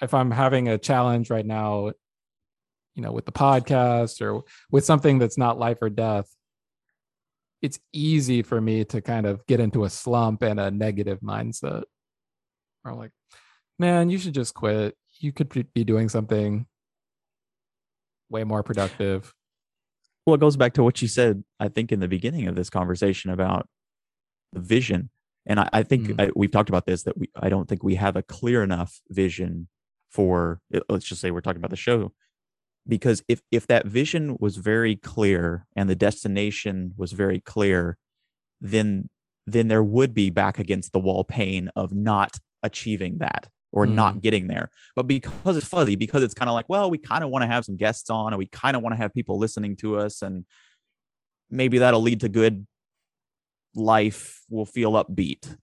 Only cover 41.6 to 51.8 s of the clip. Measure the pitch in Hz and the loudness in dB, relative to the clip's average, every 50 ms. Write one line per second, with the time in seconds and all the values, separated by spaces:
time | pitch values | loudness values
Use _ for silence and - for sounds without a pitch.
41.6 | 90 - - 104 95 90 98 101 104 110 107 98 98 - - - _ _ _ - | -4 -6 -6 -6 -6 -4 -4 -2 0 2 2 2 0 0 -4 -12 _ _ _ -8
42.6 | - 113 - - - 113 107 92 92 90 - - 80 - - - - - _ _ | -8 -8 -8 -6 -6 -6 -4 -4 -4 -6 -6 -4 -4 -4 -6 -6 -10 -12 _ _
43.6 | _ - - 101 104 104 107 107 107 98 98 104 - 110 107 98 92 90 - - | _ -4 0 2 2 2 4 4 2 2 2 0 0 0 0 0 -2 -4 -6 -6
44.6 | - - _ _ - _ - 127 123 127 135 131 - - - - - 185 180 151 | -8 -10 _ _ -20 _ -6 -4 -2 0 -2 -2 -2 -8 -12 -6 -2 -2 0 -2
45.6 | - - 185 180 147 107 101 98 113 107 - 143 131 110 - - 123 120 117 117 | -2 -2 0 2 2 2 2 0 -2 0 0 0 0 0 0 -2 -2 -2 -2 -2
46.6 | 117 - 185 202 202 185 170 151 - - 113 160 165 139 127 135 120 113 117 120 | -2 -2 -2 0 0 0 -2 -4 -4 -4 -4 -2 -2 -2 -2 -2 0 0 0 -2
47.6 | 113 - 98 82 104 107 113 - - - 113 110 107 110 107 98 95 - - - | -2 -4 -6 -2 0 0 -2 -2 -6 -4 -4 -2 -2 -2 -4 -4 -6 -8 -8 -4
48.6 | - 135 135 123 113 117 113 117 110 101 - 123 113 - 98 98 110 110 - 107 | -2 0 0 0 -2 -4 -4 -4 -4 -4 -4 -6 -4 -4 -2 -2 -2 -2 -4 -6
49.6 | 104 104 101 - - 107 107 104 104 104 - - 101 98 95 90 90 _ _ _ | -6 -6 -6 -6 -4 -4 -2 -2 -2 -4 -6 -8 -10 -10 -10 -10 -12 _ _ _
50.6 | _ _ _ _ _ _ _ _ _ _ _ _ _ _ _ _ _ - 120 131 | _ _ _ _ _ _ _ _ _ _ _ _ _ _ _ _ _ -8 -2 0
51.6 | 131 127 123 123 | 0 2 4 6